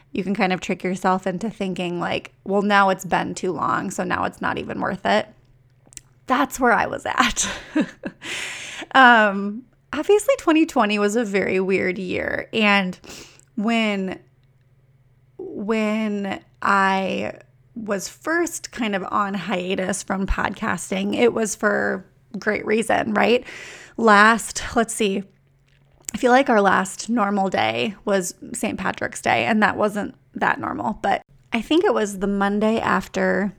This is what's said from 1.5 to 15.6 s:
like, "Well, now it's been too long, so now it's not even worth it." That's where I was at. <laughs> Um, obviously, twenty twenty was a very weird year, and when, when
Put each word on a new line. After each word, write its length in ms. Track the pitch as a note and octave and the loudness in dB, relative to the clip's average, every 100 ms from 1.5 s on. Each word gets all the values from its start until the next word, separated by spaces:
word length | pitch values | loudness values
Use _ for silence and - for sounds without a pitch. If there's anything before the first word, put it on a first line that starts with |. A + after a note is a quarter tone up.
| - G3 F3 F3 F3 | -6 -6 -4 -4 -4
like, 320 | E3+ - - _ - | -4 -4 -6 _ -2
"Well, 160 | G3 | 0
now 260 | G3+ G3+ G3 | 4 4 4
it's 160 | F#3+ | 2
been 320 | E3+ E3+ E3+ F3 | 0 -2 -2 -4
too 160 | F#3 | -4
long, 400 | D3+ C#3+ A2+ G3 | -2 0 0 -2
so 140 | F3+ F3+ | -4 -4
now 180 | F2+ | -2
it's 160 | F#2 - | -4 -4
not 180 | - - | -4 -4
even 220 | - - | -6 -6
worth 260 | F#3+ F#3+ G3 | -4 -4 0
it." 220 | G3 - - _ _ _ _ _ - - _ - | 0 -2 -12 _ _ _ _ _ -20 -20 _ -4
That's 320 | B3+ C#4 - | -2 0 0
where 140 | B3 | 2
I 140 | G#3 - | 2 0
was 200 | - - | -4 -4
at. 440 | - A#3+ - - - - - | 0 0 0 -4 -6 -6 -2
<laughs> 100 | G#3 - - - - - - - - - - | -2 -4 -14 -14 -12 -10 -10 -10 -12 -12 0
Um, 680 | C4+ B3+ A#3 G#3+ G3 G3+ G#3+ - _ _ | 6 8 8 6 2 -4 -6 -12 _ _
obviously, 420 | C4+ D#4 G#4 - C#5 | -6 4 4 4 0
twenty 280 | - D#4 D#4+ | 4 4 4
twenty 340 | C4+ G#3 G#3 | 2 2 2
was 180 | G#3 G#3+ | 2 2
a 80 | A3 | 0
very 340 | G3 F#3 F#3 | 0 0 0
weird 380 | F#3+ F#3+ F#3+ F3+ | 2 0 0 -2
year, 500 | F3+ - - - - | -4 -4 -2 -4 -4
and 440 | - G#3 G3+ F#3 F#3 - - - - _ - | 0 2 2 0 -6 -14 -18 -20 -20 _ -4
when, 640 | G#3 A3+ A3 G3+ F#3+ - - _ _ _ _ _ _ _ _ _ _ _ | 0 0 0 -2 -4 -8 -14 _ _ _ _ _ _ _ _ _ _ _
when 1040 | F#4+ D4+ | -14 -8